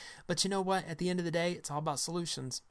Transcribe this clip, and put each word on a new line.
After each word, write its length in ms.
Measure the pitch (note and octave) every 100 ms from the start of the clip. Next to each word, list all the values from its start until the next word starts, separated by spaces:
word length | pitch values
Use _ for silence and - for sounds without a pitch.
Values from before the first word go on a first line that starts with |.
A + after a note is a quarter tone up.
| - - -
But 160 | E3+
you 60 | F#3+
know 100 | G3
what? 260 | F#3 F#3+ E3+
At 120 | D#3
the 120 | F3+
end 80 | F3+
of 60 |
the 80 | E3+
day, 180 | E3 F3
it's 140 | F3 -
all 120 | D3
about 180 | D#3 C3+
solutions. 640 | - F3 E3+ - C3 - -